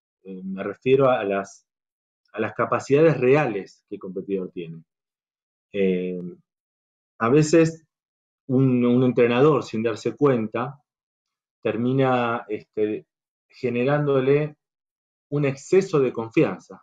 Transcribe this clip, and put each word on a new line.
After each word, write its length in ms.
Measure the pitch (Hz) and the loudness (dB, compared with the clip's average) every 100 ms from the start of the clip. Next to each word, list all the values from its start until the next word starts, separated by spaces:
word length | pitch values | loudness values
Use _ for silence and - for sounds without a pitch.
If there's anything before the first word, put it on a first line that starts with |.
| _ _ | _ _
Eh, 180 | 95 92 | -18 -14
me 200 | 95 95 | -12 -10
refiero 460 | 101 98 131 131 131 | -10 -6 0 2 4
a 140 | 123 | 2
las, 420 | 101 98 98 - _ _ _ _ _ _ _ | -2 -4 -6 -12 _ _ _ _ _ _ _
a 60 | 107 | -8
las 140 | 110 | -6
capacidades 640 | - 113 117 - 139 160 127 | -4 -2 -2 2 4 4 4
reales 640 | 123 143 135 101 90 _ - | 4 2 2 -4 -10 _ -18
que 60 | 101 | -14
el 60 | |
competidor 500 | 95 92 98 95 90 | -12 -10 -6 -6 -6
tiene. 320 | 92 82 82 - _ _ _ _ _ _ _ _ | -12 -14 -14 -20 _ _ _ _ _ _ _ _
Eh, 480 | 101 95 90 90 90 87 - _ _ _ _ _ _ _ - | -2 0 0 -4 -8 -10 -14 _ _ _ _ _ _ _ -6
a 100 | 117 | 2
veces 560 | 147 151 165 160 160 _ _ _ _ _ _ - | 2 4 4 2 0 _ _ _ _ _ _ -2
un, 360 | 127 135 123 120 | 2 2 2 2
un 180 | 123 | 2
entrenador, 600 | 127 123 120 120 151 131 | 2 2 2 4 4 2
sin 200 | - 110 | -2 -6
darse 320 | 113 107 120 - | -4 -4 -6 0
cuenta, 640 | 147 123 110 113 131 139 _ _ _ _ _ _ _ _ | 2 2 -2 -6 -8 -10 _ _ _ _ _ _ _ _
termina, 840 | 113 107 123 135 131 123 120 117 - | -6 -2 0 2 2 0 -2 -4 -6
este, 560 | 107 - - 107 98 - _ _ _ _ | -10 -10 -4 -4 -4 -10 _ _ _ _
generándole 1080 | _ 127 120 127 147 143 139 127 143 151 - _ _ _ _ _ _ - | _ -6 -2 0 0 0 0 2 0 0 -8 _ _ _ _ _ _ -8
un 160 | 143 143 | -4 -2
exceso 540 | 135 - 185 190 147 | -4 0 0 2 2
de 120 | 123 | 0
confianza 720 | 120 113 - 120 92 - 95 | -2 -4 0 0 -2 -14 -20